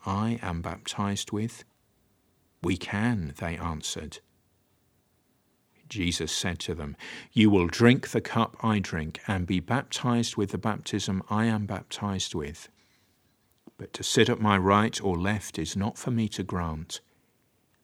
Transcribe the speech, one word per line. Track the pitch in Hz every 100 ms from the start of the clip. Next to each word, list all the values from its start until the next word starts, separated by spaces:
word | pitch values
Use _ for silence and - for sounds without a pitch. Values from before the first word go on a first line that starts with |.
I | - 98 113 117
am | 92 85
baptized | 85 87 - - 101 98 -
with?" | 104 113 - - _ _ _ _ _ _ _ _ _
"We | - 90
can," | - 101 117 113 76 69
they | 87 82
answered. | 82 78 - - 78 - - _ _ _ _ _ _ _ _ _ _ _ _ _ _ _ -
Jesus | - 87 85 80
said | - 92 85
to | -
them, | 82 73 71 - - -
"You | 110 107
will | 98 87
drink | - 117 131 -
the | 113
cup | - 117 110 -
I | 113 104
drink | 92 82 78 - -
and | 98 87
be | 92
baptized | - 123 - - 127 120 113
with | - 98
the | 92
baptism | 113 104 - 107 104 95 -
I | 107
am | 117 110 104
baptized | 101 - - 104 95 -
with. | 87 71 82 - _ _ _ _ _ _ _ _ _ - -
But | -
to | -
sit | - 123 110
at | 120
my | 107 98
right | 92 101 110 -
or | 98 87
left | 95 104 - -
is | 80 101
not | 104 -
for | -
me | 117 107
to | -
grant. | 92 92 85 78 80 - - _ _ _ _ _ _ _